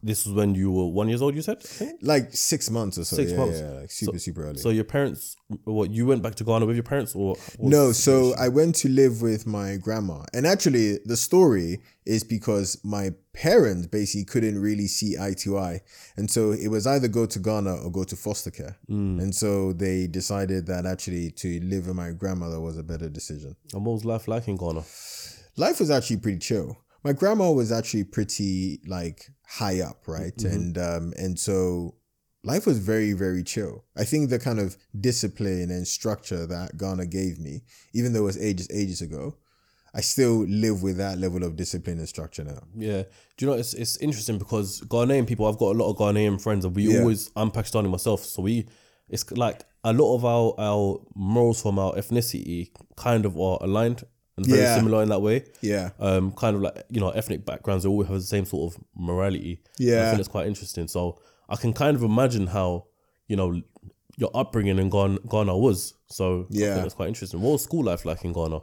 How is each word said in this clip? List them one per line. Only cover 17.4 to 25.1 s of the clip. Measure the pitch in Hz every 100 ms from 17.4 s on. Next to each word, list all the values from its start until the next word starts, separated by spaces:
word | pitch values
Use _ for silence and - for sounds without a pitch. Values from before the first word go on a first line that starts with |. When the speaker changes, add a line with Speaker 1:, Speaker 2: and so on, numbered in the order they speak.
| 95 107 98 90 87
Speaker 2:
or |
go | 90
to | 92 101
foster | - 101 -
care. | - 71 90 -
Speaker 1:
Mm. | 104 98 90
Speaker 2:
And | 95
so | 95 107 101 95
they | 87 98 92 90
decided | 85 - 101 98 95 85
that | 90 90
actually | 92 - 87 85
to | - 92 85
live | 90 95 87
with | 92
my | 85
grandmother | 85 95 92 85 82
was | 82 80
a |
better | 80 82 82
decision. | 73 - 76 71 - _
Speaker 1:
And | 98 107
what |
was | 113
life | 113 113 110
like | 110 -
in | 95
Ghana? | 87 80 78 - -